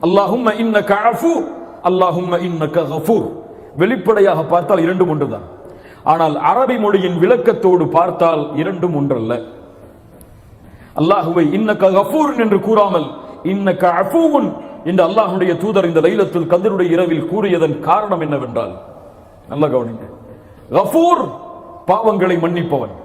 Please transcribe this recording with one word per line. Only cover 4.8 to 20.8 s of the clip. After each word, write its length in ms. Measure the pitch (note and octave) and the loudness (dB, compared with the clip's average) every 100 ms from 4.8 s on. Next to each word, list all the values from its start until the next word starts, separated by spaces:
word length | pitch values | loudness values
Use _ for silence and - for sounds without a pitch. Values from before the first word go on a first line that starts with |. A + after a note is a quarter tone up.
இரண்டும் 260 | E3 F#3 F3 | 2 0 0
ஒன்றுதான். 500 | D3+ D3 - - - - - - - | 0 -4 -6 -12 -20 -20 -20 -20 -8
ஆனால் 300 | - D#3+ D#3+ D3 | 0 2 2 2
அரபி 380 | D3+ G#3 B3+ A#3+ | 2 2 2 0
மொழியின் 400 | G#3 G3 F3+ E3+ | 2 2 0 2
விளக்கத்தோடு 680 | F#3 B3 A3 G#3+ F#3+ F3+ - | 2 4 2 2 2 2 4
பார்த்தால் 680 | E3 F3 - E3+ D#3 D3 C#3+ | 2 2 2 0 0 -4 -4
இரண்டும் 400 | E3+ F#3 F3+ D3+ | -4 -2 -4 -2
ஒன்றல்ல. 440 | C#3 B2+ A2 A#2+ - - - - - - - - - - - - - - - - | -2 -2 -2 -6 -6 -18 -20 -20 -20 -20 -20 -20 -20 -20 -20 -20 -20 -20 -12 -2
அல்லாஹுவை 480 | D#3 G3 E3 E3+ D#3 F#3+ | 2 2 2 0 2 0
"இன்னக 320 | A3 G#3 F#3+ | 0 2 4
கஃபூர்" 480 | F#3+ G3 D#4 D4 - | 4 2 0 0 0
என்று 220 | A3 G3+ | 2 2
கூறாமல் 460 | G3+ A3 G3+ F3+ C#3+ - - - | 2 2 4 0 -2 -10 -18 -10
"இன்னக 400 | - G3 G3 F#3 F3+ F3 | -6 -2 -2 0 0 2
அஃபுவுன்" 460 | F#3+ E4 E4 C#4+ G3 - - - | 0 2 2 2 -2 -6 -16 -10
என்று 200 | D#3 F#3 | -4 0
அல்லாஹ்வுடைய 520 | E3+ G#3 G3+ F#3+ F3+ E3+ | 2 2 0 0 0 0
தூதர் 300 | F#3+ G3 F3+ | 0 0 2
இந்த 140 | D#3+ | 2
லைலத்துல் 500 | E3 G#3+ F#3+ E3+ E3 | 2 2 0 -2 0
கத்ருடைய 380 | F3 G#3 G3 F3+ | 0 0 0 0
இரவில் 380 | E3 F3+ D#3+ - | 2 2 0 -2
கூறியதன் 520 | G3+ G3+ E3+ D#3+ C#3+ | -2 0 2 0 -2
காரணம் 400 | - F#3 G#3+ F3+ | 0 0 0 -4
என்னவென்றால், 520 | D#3 C#3+ B2 A#2 G2+ F#2 - - - - - - - | -2 -4 -4 -6 -6 -10 -18 -20 -20 -20 -20 -20 -12
நல்லா 180 | C#3 D3+ | -2 0
கவனிங்க, 400 | B2+ A#2 A2 - - - - - - - | 0 -4 -10 -16 -18 -20 -20 -20 -20 -2
கஃபூர் 520 | - | 0